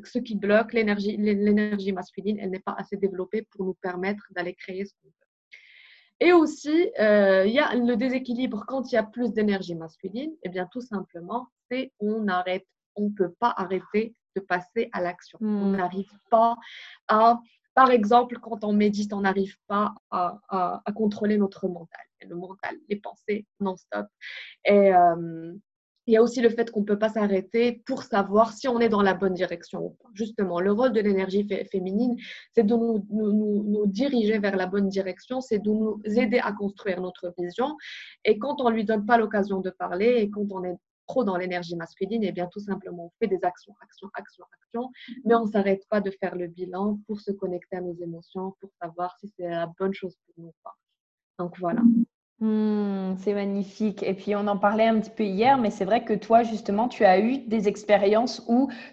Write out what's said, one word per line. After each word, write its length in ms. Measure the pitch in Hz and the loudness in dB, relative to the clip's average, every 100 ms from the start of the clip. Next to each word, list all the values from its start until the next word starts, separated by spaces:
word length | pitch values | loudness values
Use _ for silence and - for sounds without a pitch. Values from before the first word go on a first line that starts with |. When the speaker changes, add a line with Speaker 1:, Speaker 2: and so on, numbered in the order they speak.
Speaker 1:
ce 160 | 208 254 | -8 -8
qui 160 | 247 202 | -6 -4
bloque 380 | 190 208 220 | 2 2 4
l'énergie, 420 | 233 214 202 202 208 | 0 0 0 -2 0
l'é-, 180 | 208 | 0
l'énergie 600 | 202 208 208 214 202 190 | 2 4 2 2 -2 -2
masculine, 440 | 185 180 - 190 214 | -4 -8 -8 -6 -4
elle 80 | 190 | -6
n'est 100 | 185 | -8
pas 160 | - - | -8 -10
assez 200 | - 202 | -10 -4
développée 500 | 196 180 185 220 220 | -4 -4 -6 -6 -8
pour 140 | - 185 | -6 -6
nous 80 | 180 | -6
permettre 500 | 185 180 185 208 - | -8 -4 -4 -4 -8
d'aller 220 | 180 175 | -8 -8
créer 300 | 180 - 185 202 | -8 -12 -10 -10
ce 80 | _ | _
qu'on 60 | 160 | _
veut. 60 | _ _ _ _ - _ - - _ _ _ | _ _ _ _ -20 _ -20 -20 _ _ _
Et 140 | 330 | 6
aussi, 560 | 349 311 - 285 320 359 - | 6 4 -2 -2 0 0 2
euh, 460 | 214 208 196 190 196 | 4 6 6 4 4
il 80 | |
y 60 | 254 | 2
a 140 | 302 247 | 2 0
le 200 | 240 233 | 0 0
déséquilibre 720 | 262 262 262 240 254 208 - | 0 -2 -4 -4 -4 -6 -6
quand 240 | 262 254 | -6 -2
il 40 | 226 | -2
y 20 | |
a 60 | |
plus 280 | 214 240 240 | -2 -4 -4
d'énergie 420 | 214 208 196 175 170 | 0 0 0 -4 -10
masculine, 580 | 160 - 190 214 311 320 | -12 -14 -12 -10 -10 -10
eh 60 | 185 | -10
bien, 180 | 185 180 | -8 -8
tout 100 | 254 | -10
simplement, 640 | 240 202 175 170 175 233 254 _ _ | -10 -10 -10 -14 -10 -8 -10 _ _
c'est 220 | 254 262 - | -8 -8 -6
on 280 | 208 220 208 | -4 -2 0
arrête, 380 | 180 180 185 - _ _ - | -2 -2 -6 -8 _ _ -4
on 160 | 208 | -4
peut 220 | 208 175 - | -2 -4 0
pas 140 | 240 - | -2 -2
arrêter 580 | 180 185 - 208 226 - _ 196 | -4 -4 -2 -2 -2 -8 _ -12
de 60 | |
passer 480 | 196 180 175 226 233 | -4 -4 -2 -4 -4
à 80 | 190 | -4
l'action. 360 | 175 180 - - | -6 -6 -16 -6
On 40 | 214 208 196 | -2 0 0
Speaker 2:
Hmm. 40 | 190 | 0
Speaker 1:
n'arrive 340 | 180 185 190 _ _ | -2 -4 -10 _ _
pas 260 | 226 233 233 - - - - - | 4 4 0 -8 -20 -20 -12 0
à... 320 | 214 226 233 - _ _ - | 4 6 4 -2 _ _ 6
Par 160 | 262 | 6
exemple, 480 | 247 208 240 247 233 | 6 6 4 4 -4
quand 220 | 220 214 | -10 -6
on 100 | 208 | 0
médite, 400 | 208 208 202 208 | 2 4 2 -4
on 80 | 202 | -2
n'arrive 340 | 196 196 196 - - | 0 0 -2 -6 -4
pas 260 | 202 208 208 _ | -2 -2 -6 _
à, 300 | 185 175 208 - | -2 -2 -4 -6
à, 320 | 190 180 - | -2 -2 -4
à 80 | - | -8
contrôler 460 | 208 214 208 208 208 | -2 -2 0 0 2
notre 300 | 196 - 190 | 0 -2 -6
mental. 340 | 175 170 - - _ | -6 -12 -20 -20 _
Et 60 | - | -14
le 100 | 170 | -12
mental, 400 | 185 196 - - - | -12 -12 -12 -12 -10
les 60 | 208 | -10
pensées 480 | - - - 208 - _ | -10 -14 -8 -8 -8 _
non-stop. 480 | 196 185 _ 208 208 _ - - - - - | -6 -6 _ -8 -8 _ -18 -16 -18 -4 4
Et, 280 | 202 196 | 6 8
euh, 600 | 180 175 170 170 165 165 196 - _ _ _ - | 8 6 4 -4 -10 -12 -14 -20 _ _ _ 2
il 40 | |
y 40 | 220 | 4
a 60 | |
aussi 160 | 233 254 | 4 4
le 80 | 233 | 2
fait 220 | 233 226 | 2 -2
qu'on 140 | 214 208 | -2 0
peut 120 | 208 | 0
pas 120 | 220 | 0
s'arrêter 720 | 214 208 196 190 233 240 240 - | 0 2 0 0 0 0 0 -6
pour 180 | 269 | -8
savoir 500 | - 202 190 208 226 | -2 -2 2 4 4
si 160 | - 269 | 0 -2
on 100 | 233 | 2
est 80 | 233 | 2
dans 140 | 208 | 4
la 120 | 196 | 2
bonne 200 | 175 190 | 2 0
direction 540 | 180 180 170 - 175 170 | 0 -4 -6 -10 -10 -10
ou 20 | |
pas. 180 | - _ | -12 _
Justement, 480 | 196 220 - 190 170 | -10 -8 -4 -2 0
le 100 | 190 | 0
rôle 220 | 208 254 | 2 2
de 80 | 220 | 2
l'énergie 440 | 208 190 190 196 208 | 2 0 0 -2 -2
fé-, 200 | 190 - | -4 -4
féminine, 500 | 190 180 202 247 240 - - - - | -6 -2 -2 -2 -2 -8 -18 -4 0
c'est 80 | |
de 100 | 208 | 2
nous, 320 | 233 233 220 202 | 2 2 -2 -2
nous, 240 | 208 214 | -2 0
nous, 300 | 214 214 208 | 2 2 0
nous 240 | 208 208 208 | 0 0 0
diriger 520 | 196 285 254 208 220 | 0 0 2 2 2
vers 160 | 196 190 | 0 -2
la 120 | 180 | -2
bonne 200 | 202 196 | 0 0
direction, 540 | 190 190 180 - 254 | -2 -4 -8 -8 -8
c'est 180 | 262 214 | -2 -2
de 100 | 208 | 0
nous 300 | 214 220 208 214 | 0 0 -4 -2
aider 340 | 214 240 233 | 0 2 0
à 140 | 214 | -2
construire 480 | 202 202 - 202 180 | -4 -6 -6 -6 -4
notre 320 | 185 - 175 175 | -6 -8 -10 -8
vision. 380 | 175 175 269 311 - - - - | -6 -4 -4 -6 -14 -16 -18 -4
Et 160 | 208 214 | 0 0
quand 220 | 269 294 | -2 -2
on 80 | 247 | 0
lui 160 | 226 208 | 0 0
donne 200 | 220 208 | -2 2
pas 120 | 233 | 2
l'occasion 420 | 214 214 196 190 | 2 0 0 -2
de 100 | 185 | -4
parler 460 | - 180 180 226 247 | -6 -6 0 2 2
et 100 | 208 | 0
quand 160 | 208 202 | -2 -6
on 120 | 190 | -6
est 140 | 180 175 _ _ - | -8 -10 _ _ -4
trop 180 | 262 208 | -2 0
dans 100 | 180 | -2
l'énergie 400 | 185 180 170 170 | -2 -4 -6 -8
masculine, 480 | 165 _ 196 226 | -10 _ -4 -2
eh 80 | 196 | -2
bien, 160 | 170 175 | -2 -6
tout 140 | 208 | -8
simplement, 460 | 208 190 180 175 170 | -8 -8 -8 -14 -16
on 40 | _ | _
fait 80 | 220 | -4
des 160 | 185 | -2
actions, 300 | 180 - - _ | -2 -6 -12 _
actions, 260 | - _ 196 | -20 _ -16
actions, 320 | 202 202 _ - _ | -16 -16 _ -20 _
actions, 260 | _ 233 254 - - 233 220 | _ -10 -10 -12 -18 -6 2
mais 100 | 233 | 2
on 100 | 220 | 2
s'arrête 380 | 220 196 196 - | 0 0 -2 -2
pas 100 | 208 | -2
de 120 | 196 190 | -2 -6
faire 140 | 185 180 | -6 -6
le 120 | 175 | -10
bilan 520 | 175 185 180 208 208 208 | -10 -10 -4 -4 -4 -8
pour 140 | 208 | -10
se 120 | - | -8
connecter 420 | 196 185 180 - 185 | -6 -6 -8 -8 -10
à 60 | |
nos 140 | 180 170 | -8 -8
émotions, 520 | 170 165 - 185 190 - | -10 -12 -12 -10 -10 -10
pour 80 | 196 _ | -20 _
savoir 320 | 170 170 180 - | -12 -8 -8 -8
si 80 | 202 - | -18 -12
c'est 120 | 175 | -8
la 200 | 170 165 165 | -6 -6 -4
bonne 160 | 196 | -6
chose 220 | 190 185 - _ | -4 -10 -14 _
pour 100 | 170 | -20
nous 80 | 165 | -20
ou 40 | - | -20
pas. 120 | - - _ _ _ _ _ - | -20 -20 _ _ _ _ _ -10
Donc, 220 | 175 180 | -10 -6
voilà. 220 | 175 170 233 233 - _ _ _ | -4 4 6 6 2 _ _ _
Speaker 2:
Hmm, 760 | 220 214 214 208 202 196 185 185 | -2 0 0 0 -2 -4 -4 -4
c'est 160 | 196 | -2
magnifique. 720 | 202 202 196 196 - 214 196 | -2 -2 -4 -6 -4 -4 -2
Et 100 | 190 | -4
puis, 220 | 190 - 208 | -4 -2 -2
on 100 | 208 | 0
en 100 | 202 | 2
parlait 260 | 202 214 226 | 2 4 4
un 140 | 220 | 4
petit 100 | 208 | 0
peu 140 | - | -2
hier, 340 | 214 190 233 277 | -2 2 4 4
mais 140 | 214 | 2
c'est 140 | - 190 | -2 0
vrai 200 | 233 240 | 0 2
que 80 | |
toi, 300 | 208 - 233 | -2 4 4
justement, 440 | 226 220 - 202 247 | 4 -2 -2 -2 -2
tu 160 | - | 4
as 160 | 202 190 | 6 6
eu 200 | 220 269 | 4 0
des 280 | - 220 202 | -2 0 0
expériences 760 | - - 202 202 214 240 - - | -2 2 4 4 2 0 -4 0
où 220 | 233 277 - - | 2 2 -4 -16